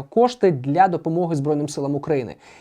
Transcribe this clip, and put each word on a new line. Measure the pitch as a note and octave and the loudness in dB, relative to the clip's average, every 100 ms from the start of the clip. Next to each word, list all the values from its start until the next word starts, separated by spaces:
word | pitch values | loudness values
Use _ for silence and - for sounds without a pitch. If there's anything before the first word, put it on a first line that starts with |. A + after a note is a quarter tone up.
| C#3 | -2
кошти | A3 A#3+ B3 F#3+ | 2 2 2 0
для | C#3 C3+ D#3 F#3+ | 0 -2 2 2
допомоги | E3 E3 E3 E3+ D3+ | 2 -2 -2 -2 -2
Збройним | C#3+ D3 D3 | 0 -2 -2
силам | D3 C#3 | -4 -4
України. | C#3+ C#3+ C#3+ G#2+ - - - | -4 -2 -4 -4 -12 -20 -20